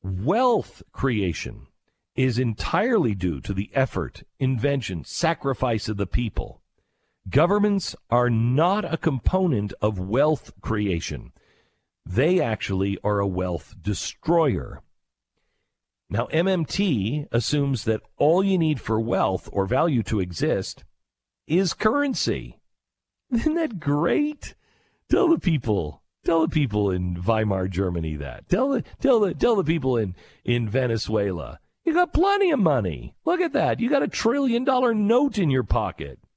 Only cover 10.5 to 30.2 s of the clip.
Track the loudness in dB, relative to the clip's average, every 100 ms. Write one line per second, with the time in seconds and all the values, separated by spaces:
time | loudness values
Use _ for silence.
10.5 | -12 -4 -2 0 -2 -4 -10 -12 _ _
11.5 | _ _ _ _ _ -4 0 2 2 0
12.5 | -2 -2 -2 -2 -2 -2 0 0 -2 -2
13.5 | -4 -8 -8 -4 -4 -6 -8 0 2 2
14.5 | 0 -4 -14 -18 _ _ _ _ _ _
15.5 | _ _ _ _ _ _ -4 -2 0 0
16.5 | 0 -2 -2 0 0 0 -4 -2 -2 0
17.5 | 0 0 0 0 -2 _ _ 2 4 2
18.5 | 2 2 0 0 -2 0 0 0 -2 -4
19.5 | -2 0 2 2 0 0 -2 -2 -2 0
20.5 | 0 -4 -12 -20 _ _ _ _ _ 0
21.5 | 0 2 0 0 2 0 -2 -2 -4 -6
22.5 | -16 _ _ _ _ _ _ _ 0 0
23.5 | 0 -2 -4 -2 0 2 2 0 -4 -14
24.5 | -18 _ _ _ _ _ 2 4 4 2
25.5 | 0 2 0 0 -8 _ _ 0 2 2
26.5 | 0 0 0 0 0 -2 -2 0 2 2
27.5 | 0 -2 -2 -2 -2 -4 -4 -8 -10 -2
28.5 | 0 2 -2 -4 -4 2 2 2 0 0
29.5 | 2 0 0 0 0 -2 -6